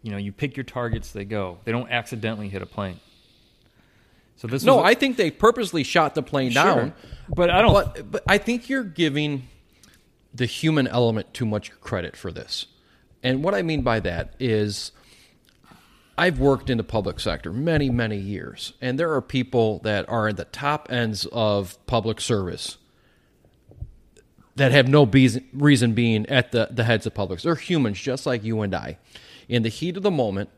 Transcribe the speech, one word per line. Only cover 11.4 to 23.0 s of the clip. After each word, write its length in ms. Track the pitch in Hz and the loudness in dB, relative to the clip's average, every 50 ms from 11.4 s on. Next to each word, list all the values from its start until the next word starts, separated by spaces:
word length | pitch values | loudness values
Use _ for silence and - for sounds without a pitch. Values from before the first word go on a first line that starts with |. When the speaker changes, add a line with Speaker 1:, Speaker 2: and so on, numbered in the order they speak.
| 123 | -4
Speaker 2:
much 260 | 110 107 104 - - - _ | -2 -2 -4 -6 -8 -20 _
credit 360 | _ - - 95 85 76 - | _ -6 -6 -6 -6 -6 -12
for 140 | - - 92 | -12 -12 -12
this. 360 | 69 - - - - - - _ _ _ _ _ _ _ _ _ _ _ - | -12 -12 -12 -10 -10 -10 -10 _ _ _ _ _ _ _ _ _ _ _ -4
And 200 | 127 131 135 147 | -2 -2 0 0
what 120 | 185 202 | 0 0
I 60 | 202 | 0
mean 200 | 180 165 160 147 | -2 -2 -2 -2
by 200 | 127 127 113 110 | 0 0 0 0
that 320 | 95 95 85 85 78 - - - | 0 -2 -4 -4 -8 -10 -8 -6
is 520 | 135 123 110 107 104 104 101 - - - _ - _ _ - _ _ _ _ _ _ _ _ _ _ _ - - _ _ _ _ _ _ _ | -2 0 0 0 0 -2 -4 -8 -10 -14 _ -20 _ _ -20 _ _ _ _ _ _ _ _ _ _ _ -20 -20 _ _ _ _ _ _ _
I've 220 | - 160 185 160 123 | 0 0 0 2 4
worked 300 | 131 143 135 - - - | 4 4 4 2 0 -2
in 80 | 131 | -2
the 60 | 113 104 | -2 -2
public 360 | - - 110 101 98 78 - | -2 -2 -2 -2 -2 -6 -4
sector 320 | - 101 80 71 - 82 | -4 -4 -4 -4 -6 -8
many, 380 | 87 123 147 170 165 151 143 135 | -8 -4 -2 0 2 2 2 2
many 280 | 120 120 117 110 107 | 0 0 -2 -2 -4
years, 560 | 101 95 98 104 92 - - - - - - - _ | -6 -6 -6 -8 -8 -8 -12 -14 -14 -14 -16 -12 _
and 180 | 127 127 127 139 | -6 -4 -2 -2
there 120 | 170 165 156 | -2 0 0
are 80 | 135 | -2
people 580 | 120 - - 131 123 - - 123 113 110 107 85 | -2 0 -2 -2 -2 0 2 2 2 2 0 -2
that 280 | - 110 104 101 - | -2 -2 -2 -2 -2
are 220 | - 113 117 107 107 | -2 -2 -2 0 -2
in 60 | 104 | -2
the 100 | 92 90 | -4 -8
top 460 | _ - - 143 143 151 151 - - | _ -12 -6 -2 -2 -2 -2 -4 -6
ends 340 | 127 123 117 110 107 98 - - | -4 -2 -2 -2 -4 -6 -8 -6
of 520 | - 120 110 107 104 101 98 90 - _ _ | -2 0 0 2 2 0 -2 -4 -10 _ _
public 340 | - 127 117 101 113 107 - | -2 -2 0 0 -2 -4 -4
service 560 | - - 123 101 95 90 82 82 - - - _ _ _ _ _ | -2 -2 0 0 0 -4 -6 -8 -10 -12 -14 _ _ _ _ _